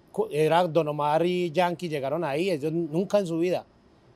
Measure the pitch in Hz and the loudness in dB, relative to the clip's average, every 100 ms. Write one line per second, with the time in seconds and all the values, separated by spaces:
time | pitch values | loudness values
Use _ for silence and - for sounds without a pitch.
0 | _ - 214 147 156 165 175 156 151 147 | _ -6 -2 0 4 4 4 2 0 0
1 | 147 160 175 180 175 151 180 175 175 151 | 0 2 2 0 0 0 0 0 -6 -4
2 | 135 160 156 147 190 156 156 165 160 160 | -2 -2 -2 -2 -2 -2 -2 -2 -2 -2
3 | 196 208 175 165 180 143 - _ _ _ | 0 0 0 -2 -2 -2 -6 _ _ _
4 | _ | _